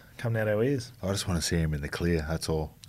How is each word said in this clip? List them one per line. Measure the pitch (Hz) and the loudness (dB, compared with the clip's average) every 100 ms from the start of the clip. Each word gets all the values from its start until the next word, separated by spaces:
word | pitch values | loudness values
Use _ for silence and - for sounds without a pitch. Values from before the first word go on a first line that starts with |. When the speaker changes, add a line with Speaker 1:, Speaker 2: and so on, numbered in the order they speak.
| - - | -16 -6
Speaker 1:
coming | 120 113 | -2 0
out | 107 | 2
our | 104 | 2
ears. | 123 139 - - | 2 0 -4 -6
Speaker 2:
I | 92 | -2
just | 95 - | -2 0
wanna | 85 | -2
see | - 87 | 2 2
him | 80 | 2
in | 76 | 0
the | 73 | -4
clear, | - 87 82 76 | -2 2 2 0
that's | 80 - | -2 0
all. | 80 76 - | 0 -2 -8